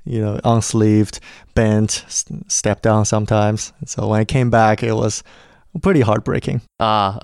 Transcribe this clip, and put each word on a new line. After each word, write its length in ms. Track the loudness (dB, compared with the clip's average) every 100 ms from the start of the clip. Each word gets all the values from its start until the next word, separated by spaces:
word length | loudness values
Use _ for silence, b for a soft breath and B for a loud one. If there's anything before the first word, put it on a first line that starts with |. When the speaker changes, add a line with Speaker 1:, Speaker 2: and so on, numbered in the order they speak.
Speaker 1:
you 160 | -8 -4
know, 180 | -4 -2
unsleeved, 760 | 0 0 0 2 4 4 2 -4 B B B 0
bent, 480 | 2 2 0 -4 -8
s-, 180 | -8 -8 -10 -8
stepped 380 | -4 -2 0
down 200 | 2 2
sometimes. 680 | 2 0 0 2 2 -2 -6 -14
So 220 | -12 -6 -2
when 140 | 0
I 40 |
came 240 | 0 0 2
back, 340 | 4 4 2
it 100 | 0
was 320 | -2 -2 -4 -12 b b b b -4
pretty 200 | 2 2
heartbreaking. 580 | 2 0 -2 -4 -4 -6 -6 -4
Speaker 2:
Ah, 400 | 0 2 0 0